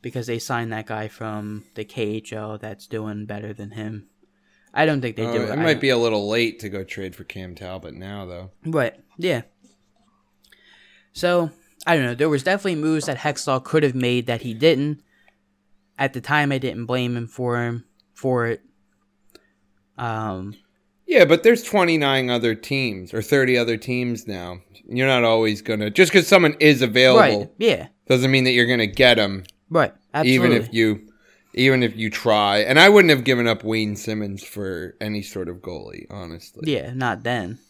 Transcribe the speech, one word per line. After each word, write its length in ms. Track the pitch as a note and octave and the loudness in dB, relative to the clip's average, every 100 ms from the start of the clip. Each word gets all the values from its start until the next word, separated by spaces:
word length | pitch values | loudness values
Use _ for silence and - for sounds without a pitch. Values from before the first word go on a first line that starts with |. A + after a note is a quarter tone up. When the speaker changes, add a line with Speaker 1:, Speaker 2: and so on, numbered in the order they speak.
Speaker 1:
Because 240 | B2 B2 A#2 | -10 -10 -6
they 100 | A#2 | -6
signed 340 | - A#2+ A#2 | -4 -6 -6
that 140 | A2 G#2+ | -8 -8
guy 220 | A2 G#2+ | -8 -10
from 560 | - A2+ G#2+ G#2 G#2 - | -10 -10 -10 -10 -12 -14
the 100 | - | -14
K 180 | G#2+ - | -14 -6
H 300 | G#2+ A2 G#2+ | -6 -6 -10
L 240 | A2 G#2+ G#2+ | -12 -12 -12
that's 300 | G#2+ G#2 - | -14 -16 -12
doing 400 | A2+ A2 G#2 G#2 | -10 -10 -10 -10
better 260 | G#2 G#2+ | -12 -12
than 200 | G#2 G2+ | -14 -14
him. 360 | G#2+ A2 G#2+ - _ _ _ _ _ _ | -12 -12 -12 -16 _ _ _ _ _ _
I 140 | - D#3+ | 0 0
don't 140 | D3 | 0
think 160 | B2 G#2 | -4 -6
they 100 | A#2 | -4
Speaker 2:
Uh, 60 | |
Speaker 1:
do 100 | A#2 | -2
it. 60 | A#2 | -4
Speaker 2:
it 40 | |
Speaker 1:
I 40 | B2+ | -2
Speaker 2:
might 160 | E3 | 0
Speaker 1:
don't 60 | - | 0
Speaker 2:
be 80 | C#3 | 2
a 80 | B2 | 2
little 280 | A#2 G#2+ G2+ | 2 0 0
late 300 | A2+ A#2 - | 0 0 -2
to 80 | G#2 | -10
go 160 | G2 | -10
trade 300 | F#2+ - F#2+ | -10 -10 -12
for 100 | F2+ | -12
Cam 300 | F#2+ F#2+ F#2 | -16 -14 -14
Talbot 400 | E2+ F#2 F#2 D#2+ | -14 -14 -12 -14
now, 300 | C#2+ F#2+ G2+ | -14 -12 -12
though. 260 | F#2 F2 F#2+ _ | -12 -14 -16 _
Speaker 1:
Right. 300 | D#3+ D#3+ A#2+ - _ - | -6 -2 -4 -6 _ -6
Yeah. 240 | F#3 C3 - _ _ _ _ _ _ _ _ _ _ _ _ _ _ _ _ | -4 -4 -6 _ _ _ _ _ _ _ _ _ _ _ _ _ _ _ _
So, 380 | - F3+ F3 E3 - _ _ - | -6 0 0 0 -8 _ _ 0
I 100 | E3 | 2
don't 80 | |
know. 100 | B2 | 2
There 140 | A#2+ D3+ | 0 0
was 140 | D3 | 0
definitely 320 | C3+ G3 G3 E3 | 0 -2 -2 -2
moves 300 | D#3 D#3+ D3 | 0 -2 -2
that 120 | C3 | -4
Hextall 440 | D3+ C#3+ - C3 | -4 -4 -2 -2
could 180 | - D#3 | 0 2
have 120 | D3 | 2
made 320 | B2+ B2 B2 A#2+ | 0 0 0 -2
that 160 | A#2 | -6
he 120 | B2 | -6
didn't. 480 | A2+ D#3 C#3 D3 D3 _ _ _ _ _ _ _ _ _ - | 2 4 4 0 -6 _ _ _ _ _ _ _ _ _ -4
At 140 | C3+ | -4
the 60 | C3+ | -4
time, 300 | A2 D3 C#3+ | -2 0 0
I 60 | C3+ | -2
didn't 280 | B2+ F2 A#2 | -4 -6 -4
blame 300 | B2+ B2 A#2+ | -2 -2 -4
him 100 | A#2 | -8
for 360 | - B2 A#2+ | -6 -4 -2
him, 220 | A#2+ A#2 - _ _ | -2 -6 -12 _ _
for 320 | _ C3+ B2+ A#2 | _ -2 -2 -2
it. 160 | A2+ _ _ _ _ _ _ _ - _ _ _ _ _ - | -4 _ _ _ _ _ _ _ -20 _ _ _ _ _ -10
Um, 560 | B2 A2 A2 F#2 F#2+ G#2 _ _ _ _ - | -8 -6 -6 -8 -10 -16 _ _ _ _ 0
Speaker 2:
Yeah, 180 | D4+ G#3 | 4 4
but 160 | E3 | 4
there's 200 | A3+ A#3 | 4 2
twenty-nine 680 | - G3+ F3 E3 C#3+ C3+ B2+ | 0 -2 0 0 0 0 -2
other 240 | A#2+ A#2 | -2 -2
teams 580 | A2 - C#3 B2+ G2 F2+ | -4 -6 -4 -4 -6 -10
or 80 | A2 | -10
thirty 380 | G#2 C#3+ B2+ B2 | 0 2 2 2
other 180 | A#2 A2+ | 0 -4
teams 500 | - B2 B2 A#2 - | -4 -4 -4 -6 -8
now. 340 | F#2+ F2 F2+ _ - - | -12 -12 -14 _ -20 -10
You're 200 | A#2+ C3 | -2 2
not 160 | B2+ | 2
always 360 | A#2 A2+ A2+ G#2+ | 4 4 2 -2
gonna, 300 | - G#2+ G#2+ | -4 -4 -2
just 200 | G#2 F#3 | 4 6
'cause 140 | G3+ D#3+ | 6 6
someone 300 | G3 E3 - | 6 6 6
is 220 | D3+ C3+ | 6 6
available 600 | B2 A#2 C3 B2+ E3 G#2 | 2 6 8 8 6 4
Speaker 1:
Right, 100 | G2+ _ | -4 _
yeah. 300 | A3+ A#2 D#2 _ _ | 0 0 -4 _ _
Speaker 2:
doesn't 240 | C3 C3 | 2 4
mean 140 | C3 | 2
that 80 | B2+ | 2
you're 140 | B2 A#2+ | 2 2
gonna 200 | B2 G#2+ | 2 0
get 320 | F#2+ B2+ A2+ | 4 6 6
'em. 260 | G2+ G2 F#2 _ _ | 2 -4 -12 _ _
Speaker 1:
Right, 240 | D#3+ C#3 - _ D3 | 0 0 -2 _ -2
Speaker 2:
Even 260 | D#3+ F#3 A#2+ | 2 4 4
if 120 | A#2+ A2+ | 2 0
Speaker 1:
absolutely. 120 | A2+ | 0
Speaker 2:
you, 340 | A2 G#2 - _ _ _ _ | 0 0 -8 _ _ _ _
even 280 | - C3 C3 | 0 2 4
if 120 | A#2+ G#2 | 0 -2
you 140 | A2 | -6
try. 480 | - A#2+ G#2+ G#2 G2+ | -4 0 2 4 2
And 200 | G#2 C#3 | 2 6
I 80 | F#3+ | 8
wouldn't 220 | G#3 F3 | 8 8
have 120 | C#3+ | 4
given 240 | B2 B2 A#2+ | 4 2 2
up 160 | A2+ | -2
Wayne 320 | G#2+ A2 G#2+ | -2 -2 -2
Simmons 480 | G#2 - G#2+ G#2 G2 | -4 -6 -6 -6 -10
for 540 | - - G2 F2 E2+ - | -14 -10 -8 -8 -10 -10
any 220 | G#2+ G#2 | -8 -8
sort 260 | G2 G2+ F2 | -8 -10 -10
of 100 | F2 | -10
goalie, 480 | F#2 E2 G1+ G1+ G1+ | -12 -14 -14 -18 -16
honestly. 600 | G2+ F2 E2 - - D#3 | -16 -14 -16 -18 -10 -4
Speaker 1:
Yeah, 200 | C3 D2 | -4 -4
not 300 | B2+ B2 G#2 | -6 -4 -4
then. 360 | A#2 A#2+ F2+ A2+ _ | -4 -4 -6 -12 _